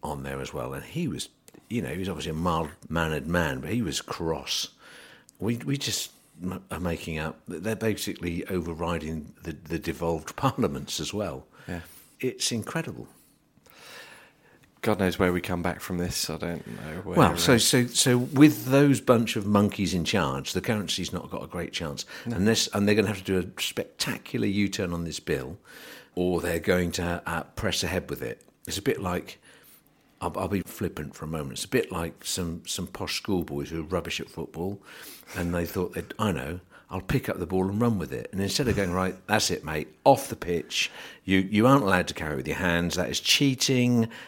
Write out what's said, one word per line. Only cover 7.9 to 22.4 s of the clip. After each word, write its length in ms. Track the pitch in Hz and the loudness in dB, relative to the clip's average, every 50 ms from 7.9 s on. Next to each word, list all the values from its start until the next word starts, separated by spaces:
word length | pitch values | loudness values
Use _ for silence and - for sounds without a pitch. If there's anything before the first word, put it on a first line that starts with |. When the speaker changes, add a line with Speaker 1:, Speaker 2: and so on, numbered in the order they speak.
| 101 - - 107 90 - 85 87 85 85 - | 0 -2 -4 -6 -6 -4 -4 -4 -4 -4 -4
Speaker 1:
overriding 880 | - 95 90 80 85 82 78 85 85 87 80 78 78 80 80 - - - - - | -2 -2 -2 -2 -2 -4 -4 -2 -2 -2 -2 -2 -4 -6 -6 -8 -10 -14 -14 -10
the, 100 | 82 76 | -10 -10
the 260 | - - - - - | -10 -8 -6 -6 -4
devolved 560 | - 82 71 - 82 82 85 78 - - - | -4 -4 -4 -2 0 0 0 -2 -4 -8 -6
<laughs> 80 | - 143 | -2 0
parliaments 560 | 131 - - 113 82 69 69 71 - - - | 0 2 2 0 0 0 -2 -8 -8 -8 -6
as 120 | 78 - - | -6 -6 -4
well. 340 | 104 104 85 67 67 - _ _ - - - | -4 -4 -4 -6 -8 -12 _ _ -18 -12 -10
Speaker 2:
Yeah. 120 | 90 85 - - - - - - _ - | -10 -10 -10 -14 -18 -20 -20 -20 _ -6
Speaker 1:
It's 320 | 131 127 - - - - 123 | -4 -4 -2 -2 -2 -2 -2
incredible. 560 | 113 104 - - 165 160 123 87 60 - - - _ _ _ _ _ _ _ _ _ _ - - - - - - - - - - - - - _ _ _ _ _ _ _ _ _ _ - | -2 -4 -4 -4 -6 -6 -6 -8 -12 -12 -16 -18 _ _ _ _ _ _ _ _ _ _ -20 -20 -20 -20 -20 -18 -18 -18 -20 -20 -20 -20 -20 _ _ _ _ _ _ _ _ _ _ 0
Speaker 2:
God 160 | 110 104 92 | 0 2 2
knows 180 | 98 90 85 - | 2 2 4 4
where 140 | 98 90 87 | 4 4 4
we 80 | 90 | 2
come 220 | - - 90 87 85 | 0 -2 -2 -2 -2
back 180 | 90 80 - | -2 -2 -4
from 180 | - - 92 87 | -6 -4 -4 -2
this. 300 | 87 87 - - - - | -2 -2 -2 -2 -4 -4
I 80 | 80 | -4
don't 300 | 80 85 85 85 - - | -4 -4 -6 -6 -6 -8
know 340 | - - - - 78 78 87 92 | -10 -12 -12 -10 -10 -8 -8 -6
where, 120 | 92 87 | 0 4
Speaker 1:
Well, 200 | 175 135 82 85 | 6 6 6 6
so, 180 | 85 85 147 127 | 4 4 6 6
Speaker 2:
uh, 40 | 113 | 6
Speaker 1:
so, 280 | - - - 127 123 | 6 6 4 4 4
so 320 | 123 - - - 135 123 123 | 2 2 2 4 4 4 4
with 480 | 123 135 143 131 151 151 - 120 117 | 2 4 8 10 10 10 10 6 0
those 340 | 127 135 139 147 143 135 - | 4 6 6 8 8 6 6
bunch 360 | - - 123 113 117 107 - | 6 6 6 6 6 2 0
of 100 | 113 98 | -2 2
monkeys 480 | 101 104 101 104 98 - - 98 90 95 | 4 6 6 6 6 4 2 0 0 2
in 100 | 87 80 | 0 0
charge, 480 | - - 98 80 67 65 69 73 - - | 2 2 2 2 2 0 -2 -4 -4 -4
the 60 | 92 | -4
currency's 520 | - - 113 107 95 80 - - 90 - 90 | -2 0 -2 -2 -2 -2 -4 -4 -4 -4 -6
not 180 | 87 - - | -6 -8 -8
got 140 | - - - | -10 -10 -10
a 20 | |
great 260 | - - 87 85 - - | -8 -6 -6 -6 -6 -6
chance. 320 | - 85 76 69 - - - - - - | -6 -6 -6 -6 -8 -10 -12 -12 -12 -8
Speaker 2:
No. 100 | 120 120 | -4 0
Speaker 1:
Unless, 300 | 87 | 2